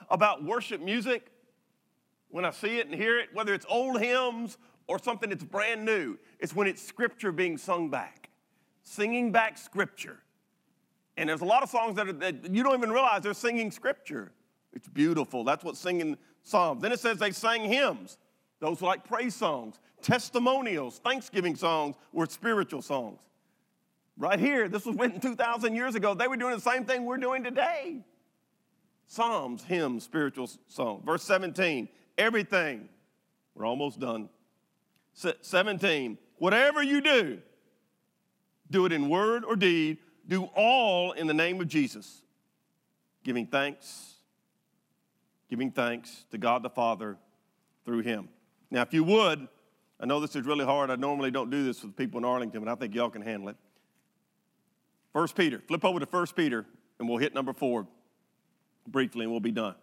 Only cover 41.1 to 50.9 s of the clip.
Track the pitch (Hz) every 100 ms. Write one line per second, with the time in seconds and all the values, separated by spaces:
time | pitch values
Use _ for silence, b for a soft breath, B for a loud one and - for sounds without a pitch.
41.1 | 156 156 151 170 185 165 151 131 107 -
42.1 | - _ _ _ _ _ _ _ _ _
43.1 | _ 131 123 110 139 143 139 - - -
44.1 | - _ _ _ _ _ _ _ _ _
45.1 | _ _ _ _ 120 131 - 120 117 -
46.1 | - - 113 120 123 120 - 117 101 107
47.1 | 98 _ _ _ _ _ _ - 120 117
48.1 | 107 92 _ _ _ _ 127 123 160 160
49.1 | 220 190 151 131 _ _ _ _ - 120
50.1 | 147 151 147 127 147 135 143 131